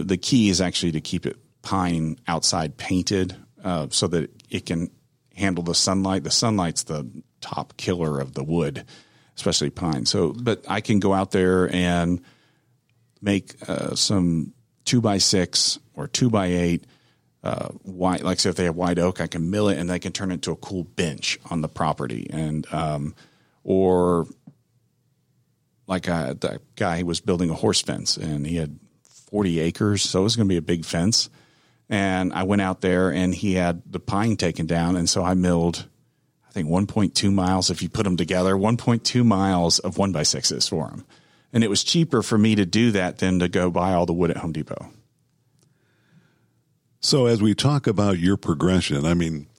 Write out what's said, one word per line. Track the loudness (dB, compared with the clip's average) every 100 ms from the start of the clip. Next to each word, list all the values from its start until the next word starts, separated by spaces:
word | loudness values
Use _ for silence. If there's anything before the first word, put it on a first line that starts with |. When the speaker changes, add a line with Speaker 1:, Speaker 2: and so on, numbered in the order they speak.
Speaker 1:
the | -2 -2
key | 2 4 4
is | 2
actually | 0 -2 -2
to | -2
keep | -4 -6
it | -6 -8 _ _
pine | -6 -2 0 0 -2 -6 -4
outside | -2 0 -2 -4 -6
painted, | -2 -2 0 0 -2 -6 -20 _
uh, | -4 -4 -2
so | -2 0
that | -2 -4 -10 -10
it | -10 -4
can | -6 -6 -10 _ _ _
handle | -4 -2 -2
the | -2
sunlight. | 0 0 0 0 -2
The | -2
sunlight's | 0 0 0 -2 -4
the | -6 -8 -8 -14 -20 _
top | -12 -10 -10 -8
killer | -4 -2 -2 -2
of | -6
the | -6
wood, | -4 -2 -2 -4 -14 -20 _ _ _ -6
especially | -4 -2 -2
pine. | -4 -4 -2 -2
So, | 0 0
but | -2 -4 -4 -4
I | -6
can | 0 2
go | 4
out | 2 2
there | 2 4 4 2
and | 2 0 2 2 -2 -4 _ _ _ _ _ _ _ _ _
make, | -2 -2 -2 -14 -8
uh, | -4 -4
some | -2 0 2 2 2 -2 -10 _ _
two-by-six | 0 2 2 2 2 2 0 0 -2 -2 _
or | -12 -8
two-by-eight, | 0 2 2 2 2 2 0 -2 _ _ _ _ _
uh, | -6 -6 -6 -12
white, | -16 -2 0 0
like, | -2 0
say | -2
if | 0
they |
have | -2 0
white | 0 2
oak, | 0 0
I | -6
can | -4 -4
mill | 0 0
it | 0
and | -2
they | -4
can | -6
turn | -6 -6
it |
into | -4 -6
a | -8
cool | -8 -8
bench | -8 -4 -4 -2 -6 -6 -6
on | -6
the | -6
property. | -4 -4 -2 -6 -8 -8
And, | -6 -4 -4 -4
um, | -4 -4 -4 -6 -10 -20 _ _ _
or | 0 2 4 4 4 2 0 -8 -20 _ _ _ _ _ _ _ _ _ _ _ _ _ -6
like, | -4 -2
uh, | -2 -2
the | -4 -6 -6 -14 -4
guy | -2 0
was | -2 -4
building | 0 0 0
a |
horse | 0 0 0
fence | -2 -6 -4 -4
and | -4 -4 -2
he | -2
had | -4 -8 _ _ _ -20 -6
forty | -2 0 2
acres. | 0 0 0 0
So | 0 2
it |
was | 2 2
gonna | 2
be | 2
a |
big | 0 -2
fence. | -2 0 2 0 -2 -8 _ _ _ _ _
And | -2 0 0 0
I | -2
went | 0 2
out | 0 0
there | 2 2 2
and | 2 0
he | 0 0
had | 2 2 -2 -6
the | -12
pine | -4 0 0 0
taken | -2 -2 -2
down. | 0 0 0
And | 0
so | 0
I | 2
milled, | 2 4 4 2 -2 -10 _ _ _ _ _ _
I |
think, | -8 -2
one | 0 0
point | 0 0
two | 2 2
miles, | 2 2 2 0
if | -2
you | -4
put | -2 -2
'em | 0
together, | 0 2 2 2
one | 2 0
point | 0 0
two | 0 2
miles | 4 4 4 2 2 2
of | -2 0
one-by-sixes | 0 2 0 0 -4 -2 -2
for | -2 -4
him. | -10 -18 -20 _ _ _
And | 0
it | 2
was | 0
cheaper | 0 2 2 2
for | 2 4
me | 4
to | 4
do | 2 4 4
that | 2 0 -2
than | 0 2
to | 2
go | 2 0
buy | 2 2
all | 2 2
the |
wood | 2 0
at | 0
Home | -4
Depot. | -6 -6 -10 -14 -20 _ _ _ _ _ _ _ _ _ _ _ _ _ _ _ _ _ _ _ _
Speaker 2:
So | 0 4 4
as | 4
we | 4
talk | 4 2 2 0
about | 2 2 4
your | 2 2
progression, | 0 0 2 2 2 0
I | 2
mean, | 2 0 -4 -10